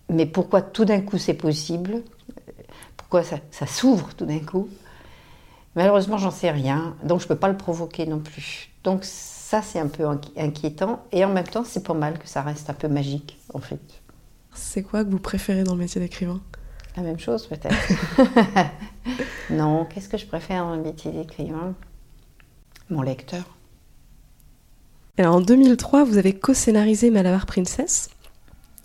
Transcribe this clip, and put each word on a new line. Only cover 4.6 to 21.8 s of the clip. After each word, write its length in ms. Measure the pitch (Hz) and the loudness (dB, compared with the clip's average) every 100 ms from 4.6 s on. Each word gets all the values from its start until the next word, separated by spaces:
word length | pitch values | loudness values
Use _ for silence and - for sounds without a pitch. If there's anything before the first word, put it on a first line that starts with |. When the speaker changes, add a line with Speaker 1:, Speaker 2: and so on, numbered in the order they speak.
| 214 - - - - - - - - - - | -4 -10 -20 -20 -20 -20 -20 -20 -20 -20 -8
Speaker 1:
Malheureusement, 440 | 170 190 202 190 214 | 2 4 4 2 0
j'en 120 | 190 | -2
sais 180 | - 175 | 0 -2
rien, 440 | 147 131 143 165 - | 0 0 0 -2 -6
donc 180 | 147 175 | 0 0
je 40 | - | 0
peux 100 | 156 | 0
pas 120 | 190 | 0
le 80 | 196 | 0
provoquer 480 | - 165 165 - | -4 -6 -6 -6
non 140 | 160 156 | -4 -4
plus. 500 | 156 - - - - - | -8 -14 -14 -14 -18 -6
Donc 200 | 185 190 | -2 -2
ça, 580 | - - - - - 214 | -4 -14 -16 -16 -2 -2
c'est 160 | 208 175 | -2 -4
un 80 | 147 | -4
peu 160 | 147 | -2
inqui-, 280 | 151 143 - - | -2 -2 -6 -4
inquiétant, 640 | 151 151 156 156 190 247 - | -4 -2 -6 -2 -4 -4 -2
et 120 | 180 | 2
en 60 | 196 | 2
même 160 | 190 175 | 2 -2
temps, 180 | 220 | -6
c'est 180 | 240 185 | -4 -6
pas 120 | - | -4
mal 240 | 160 151 160 | -2 -2 -4
que 100 | - | -8
ça 140 | 143 | -6
reste 260 | 143 147 - | -6 -6 -8
un 60 | |
peu 140 | - 156 | -6 -2
magique, 500 | 143 139 143 - - - | -2 -2 -6 -10 -20 -14
en 40 | 143 | -12
fait. 200 | - 143 - - - - - - _ | -10 -12 -12 -20 -20 -20 -20 -20 _
Speaker 2:
C'est 300 | - - 196 | -14 -8 -6
quoi 200 | 190 208 | -4 -2
que 60 | 208 | 0
vous 100 | 190 | -2
préférez 440 | 196 190 - 190 | -2 -4 -2 0
dans 80 | 185 | 0
le 60 | 180 | -2
métier 180 | 175 180 | -2 -4
d'écrivain ? 440 | 175 - 175 185 - - - - - | -6 -6 -6 -6 -10 -18 -18 -18 -14
Speaker 1:
La 80 | - | -8
même 160 | 170 165 | -6 -6
chose, 280 | - 233 - | -4 -4 -4
peut-être. 280 | 151 - 214 | -8 -2 -2
<laughs> 920 | - 170 170 - 254 240 208 196 160 - - - 240 247 262 - - | 0 -2 2 4 6 6 4 2 2 -2 -16 -12 -10 -8 -8 -10 -4
Non, 360 | 160 156 156 165 | 0 2 2 -2
qu'est-ce 240 | 202 190 | -8 -8
que 80 | 214 | -8
je 80 | - | -6
préfère 380 | 165 165 185 170 | -10 -6 -4 -4
dans 100 | 165 | -4
le 60 | |
métier 280 | 160 160 160 | -6 -8 -8
d'écrivain ? 640 | 160 156 - 151 160 180 185 | -8 -10 -10 -8 -6 -8 -10